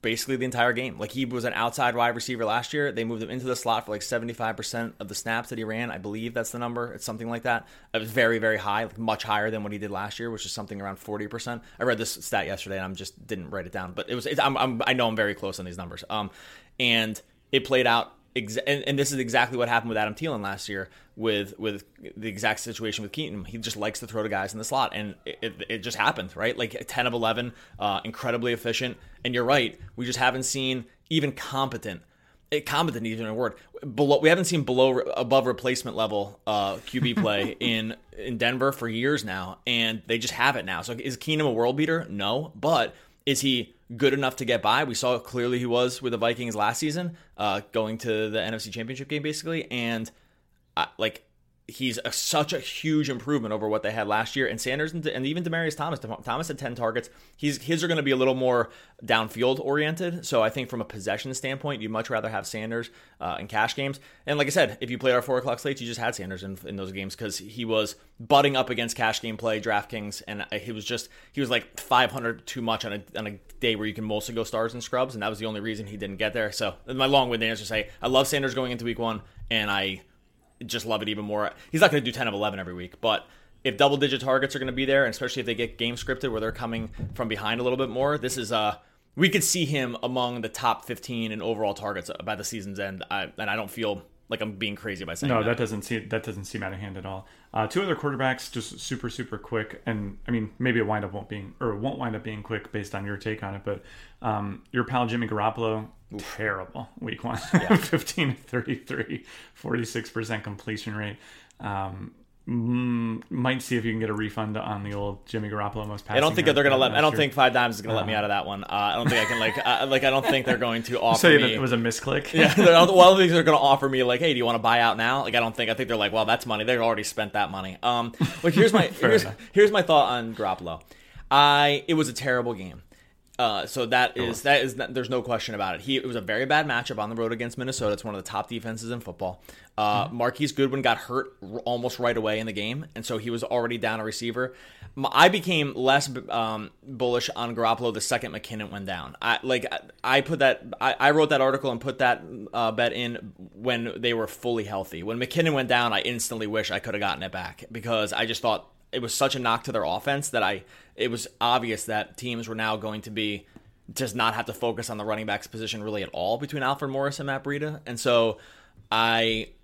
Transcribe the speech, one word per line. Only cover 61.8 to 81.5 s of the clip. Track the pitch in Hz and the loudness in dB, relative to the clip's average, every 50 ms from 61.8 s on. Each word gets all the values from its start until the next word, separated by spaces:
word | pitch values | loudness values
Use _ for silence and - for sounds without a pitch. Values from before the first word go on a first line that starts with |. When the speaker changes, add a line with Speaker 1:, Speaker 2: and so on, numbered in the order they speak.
Speaker 1:
you'd | 107 107 | -6 -4
much | 110 110 113 - | -4 -4 -2 -2
rather | 131 110 110 113 | -2 -2 -2 -2
have | 113 98 101 | -4 -4 -6
Sanders, | - - 110 107 113 117 117 117 117 - - - _ _ _ | -6 -8 -8 -6 -4 -4 -6 -6 -8 -14 -20 -20 _ _ _
uh, | - 87 82 - | -6 -6 -6 -6
in | 98 | -8
cash | 104 110 107 110 117 - | -4 0 0 0 0 0
games. | - 135 139 139 139 - - - _ _ | -4 -4 -4 -6 -8 -12 -20 -20 _ _
And | - 147 147 | -2 0 0
like | 147 135 | 2 2
I | |
said, | - 185 151 104 104 - | 4 2 2 2 0 -6
if | 127 117 | -6 -6
you | 127 127 | -6 0
played | - 131 123 | 2 4 4
our | 123 | 4
four | 120 143 131 127 | 2 2 -2 0
o'clock | 123 135 120 120 | 0 -2 -4 -2
slates, | - 143 139 131 | -4 -6 -6 -4
you | 120 | -6
just | 117 117 113 | -8 -6 -2
had | 117 117 120 | -2 -4 -2
Sanders | - 95 92 95 90 | -4 -8 -8 -8 -8
in, | 98 98 98 92 - | -8 -10 -10 -10 -10
in | - 101 | -10 -8
those | 98 95 95 | -8 -8 -8
games | 95 98 95 95 - | -8 -8 -8 -8 -8
'cause | - 117 104 95 - | -8 -8 -6 -6 -8
he | 95 104 104 120 120 | -10 -12 -10 -8 -2
was | 110 113 110 107 107 - - - _ _ _ | 0 2 2 2 0 -6 -12 -20 _ _ _
butting | 120 110 147 139 139 143 135 | 2 6 6 6 8 6 4
up | 131 127 - | 2 0 0
against | 123 113 117 117 - | 0 -2 -2 -4 0
cash | - 117 110 110 - | 2 2 2 2 0
game | - 113 110 | -4 -6 -8
play, | 104 117 113 110 110 | -4 -2 -2 -2 0
DraftKings, | 101 113 104 104 104 - - 110 104 104 98 - - | 0 0 0 0 0 -2 -8 -8 -8 -8 -10 -12 -10
and, | - 107 101 | -10 -8 -8
uh, | - - - 104 | -6 -6 -6 -6
he | 95 123 | -6 -6
was | 113 107 101 | -10 -8 -6
just, | - 123 113 - - - - - - | -4 -6 -6 -6 -10 -18 -20 -20 -10
he | _ 143 | _ -4
was, | 139 113 | 0 2
like, | 123 117 - - - - | 0 0 0 -4 -16 -16
five | - - 131 123 127 113 | 0 4 6 6 6 6
hundred | 113 135 120 117 113 - - | 2 -2 -4 -4 -4 -4 -10
too | - - 131 | -10 -8 -4
much | 117 113 113 110 - | 0 0 0 0 -2
on | 110 101 | -6 -6
a, | 104 101 - - | -8 -10 -8 -8
on | - 107 | -8 -6
a | 107 101 95 _ - - - | -6 -10 -12 _ -20 -8 -2
day | 127 117 110 | 0 0 0
where | 104 107 | 0 -2
you | 107 101 | -6 -4
can | 110 107 | -6 -4
mostly | 107 107 107 - - 117 | -2 -2 -4 -4 -4 -4
go | 113 | -4
stars | 110 - - 110 113 113 117 | -4 -2 -2 -2 -2 -2 -4
and | 120 | -8
scrubs, | 117 - - 123 131 131 127 | -8 -4 0 0 0 -2 -2
and | 110 | -4
that | 98 107 | -4 -4
was | 110 98 | -4 -4
the | 110 | -6
only | 110 107 104 | -6 -6 -4
reason | 101 113 110 104 107 | -6 -6 -6 -6 -8
he | 101 107 | -10 -10
didn't | 101 101 98 98 | -8 -8 -8 -4
get | 92 110 107 | -2 -2 -2
there. | - 120 110 104 | 0 -2 -2 -2
So | - - 110 98 - - - | -2 -2 -4 -4 -4 -8 -10
my | 127 131 131 135 | -8 -2 0 2
long-winded | 135 143 139 127 123 120 113 113 113 | 6 6 6 6 4 0 0 0 -2
answer | 113 101 | -2 -4
to | 107 107 | -6 -4
say, | 113 110 104 - - - | -2 -2 -2 -4 -8 -4
I | - 123 | -2 4
love | 131 131 139 | 4 4 4
Sanders | 135 151 143 135 131 117 | 4 0 0 0 -2 -2
going | 131 127 127 | -2 -4 -4
into | 123 117 117 | -4 -4 -4
week | 120 113 - | -6 -4 -2
one, | 117 113 110 104 - - _ - - - | -2 -2 -4 -4 -10 -14 _ -16 -4 0
and | 113 110 104 104 | 0 0 2 2
I | 101 98 95 95 95 92 - _ _ _ _ _ _ _ _ _ _ _ 120 | 0 0 0 -2 -4 -6 -12 _ _ _ _ _ _ _ _ _ _ _ -10
just | 113 117 117 107 | -6 -6 -6 -2
love | 113 110 104 | 0 0 0
it | 107 104 | 0 -2
even | 107 104 104 | -4 -4 -4
more. | 104 104 104 104 - | -4 -2 0 -2 -2